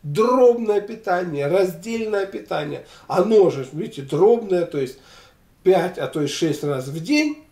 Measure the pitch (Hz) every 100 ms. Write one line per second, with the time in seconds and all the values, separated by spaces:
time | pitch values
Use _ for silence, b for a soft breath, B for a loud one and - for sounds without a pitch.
0 | 147 147 233 262 247 233 220 208 202 220
1 | - 180 180 143 143 185 185 165 214 226
2 | 220 208 196 - - 165 147 135 - B
3 | B - 202 220 180 135 127 151 - -
4 | 135 151 196 233 208 180 170 147 127 -
5 | b b b b _ _ 190 185 180 -
6 | 139 160 147 - 165 151 147 139 131 156
7 | 165 302 302 302 _